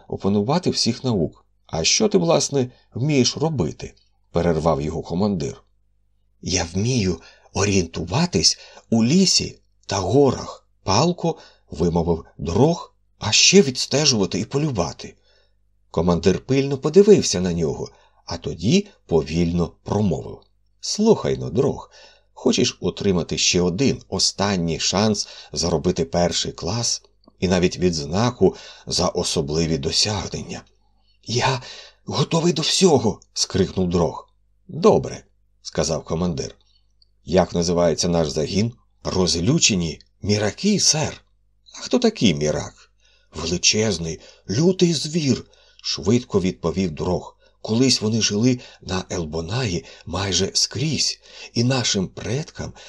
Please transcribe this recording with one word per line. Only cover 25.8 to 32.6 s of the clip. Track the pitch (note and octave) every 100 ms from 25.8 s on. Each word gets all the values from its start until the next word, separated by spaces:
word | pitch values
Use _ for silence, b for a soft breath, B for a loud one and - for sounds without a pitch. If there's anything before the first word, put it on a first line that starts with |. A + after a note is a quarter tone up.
| F2+ F2+ D#2+
перший | - F2 - -
клас | - - A2+ A#2 - _ _ _ -
і | F#2
навіть | F#2 F2+ -
відзнаку | F2+ D#2+ C#2+ F2 A#2+ - F#2 - B B B
за | - F2
особливі | - E2+ - C#2+ D#2 E2 D#2+
досягнення?» | D2+ - G#2 G#2 - - - - - _ _ _ _ _
«Я | - A#2 - C3 B B B B -
готовий | - D3+ E3 E3
до | D3+